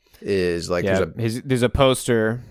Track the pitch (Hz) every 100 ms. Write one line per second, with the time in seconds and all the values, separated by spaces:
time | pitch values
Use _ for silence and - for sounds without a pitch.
0 | _ - - 101 87 87 85 87 92 95
1 | 85 - 117 117 143 127 123 - 135 127
2 | - 117 110 123 -